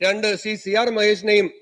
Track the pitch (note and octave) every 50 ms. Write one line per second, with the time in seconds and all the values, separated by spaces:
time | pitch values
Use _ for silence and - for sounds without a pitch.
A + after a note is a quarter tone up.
0 | F3+ F#3 G3+ G#3+ G#3+ G#3+ G3+ F3 - G#3+ G#3+ G3 - F#3+ G3 A3 A#3+ A#3+ A3+ G#3+
1 | G#3 G#3 G#3 F3+ F#3+ G#3+ G#3 G#3 F#3+ E3 - -